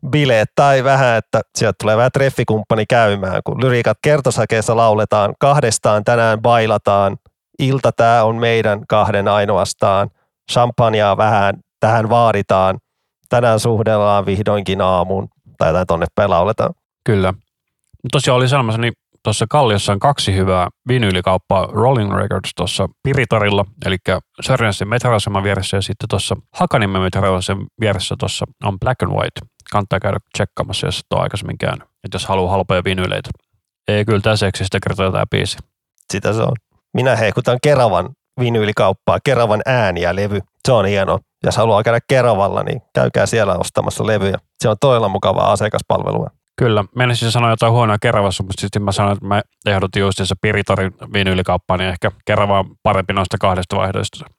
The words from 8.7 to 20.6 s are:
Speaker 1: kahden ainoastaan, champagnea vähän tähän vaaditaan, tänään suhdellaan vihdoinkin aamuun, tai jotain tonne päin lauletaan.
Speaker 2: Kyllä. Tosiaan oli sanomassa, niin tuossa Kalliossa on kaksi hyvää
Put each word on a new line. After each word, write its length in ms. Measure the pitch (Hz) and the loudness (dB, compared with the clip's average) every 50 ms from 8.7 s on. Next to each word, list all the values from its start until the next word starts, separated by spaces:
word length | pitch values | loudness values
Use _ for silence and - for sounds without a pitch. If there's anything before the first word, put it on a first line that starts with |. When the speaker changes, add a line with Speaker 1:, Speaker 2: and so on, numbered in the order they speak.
| 104 101 - - | -2 -2 -4 -2
Speaker 1:
kahden 400 | - 107 101 98 104 101 98 104 | 0 2 2 2 0 0 0 2
ainoastaan, 840 | 101 104 104 101 107 90 98 - - _ - 104 98 95 101 - _ _ _ _ _ _ _ - | 2 2 2 2 2 0 0 -2 -2 _ 0 0 2 0 0 -4 _ _ _ _ _ _ _ -4
champagnea 680 | - 123 120 120 - - 120 113 107 107 104 101 98 - | 0 0 0 0 2 2 2 2 2 2 2 2 2 2
vähän 380 | 107 107 113 104 98 98 98 - _ _ _ _ | 2 2 2 2 2 0 -2 -4 _ _ _ _
tähän 300 | - 110 110 117 110 110 | 0 2 2 2 2 2
vaaditaan, 680 | 117 120 117 117 104 101 98 _ 104 95 95 95 95 - _ _ _ _ _ _ _ _ _ _ | 2 4 4 4 2 0 0 _ 2 2 2 2 0 -2 _ _ _ _ _ _ _ _ _ _
tänään 300 | - 123 120 120 113 110 | 0 2 4 4 2 2
suhdellaan 640 | - 117 117 107 110 107 110 107 104 104 101 101 98 | 2 0 0 0 0 0 2 2 2 2 2 2 2
vihdoinkin 560 | 98 98 95 107 104 104 104 98 92 95 95 | 0 -2 -2 0 0 -2 -2 -2 -2 -2 0
aamuun, 460 | 98 92 92 90 87 92 95 95 98 - _ _ _ - - _ | 0 2 2 2 0 0 -2 -6 -6 -8 _ _ _ -20 -6 _
tai 120 | - 85 | 0 0
jotain 180 | 78 87 92 - | 2 0 0 0
tonne 180 | 85 82 87 85 _ | -2 -2 -2 -4 _
päin 140 | - 104 101 | 0 0 2
lauletaan. 440 | 92 85 87 101 113 - 117 - 180 _ _ _ _ _ _ | 2 2 2 0 0 -2 -2 -4 -4 _ _ _ _ _ _
Speaker 2:
Kyllä. 280 | - 110 98 95 92 92 - _ _ _ _ _ _ _ _ _ _ _ - _ 120 | 0 0 0 0 -2 -2 -6 _ _ _ _ _ _ _ _ _ _ _ -12 _ -4
Tosiaan 260 | - 147 131 - 127 123 | -2 -2 0 2 2 2
oli 100 | 127 123 | 2 2
sanomassa, 340 | 135 143 123 110 110 113 | 2 0 0 0 -2 -2
niin 120 | 117 117 110 _ _ _ _ _ _ | -2 -4 -4 _ _ _ _ _ _
tuossa 220 | - 107 - 117 107 | -4 -2 -2 -4 0
Kalliossa 420 | - 147 143 117 104 98 - - | 2 2 4 4 2 0 0 0
on 80 | 101 98 | -2 0
kaksi 360 | - 143 143 - - - 98 | 2 0 0 0 -2 -2 0
hyvää 320 | 95 92 95 92 92 | 0 2 2 2 0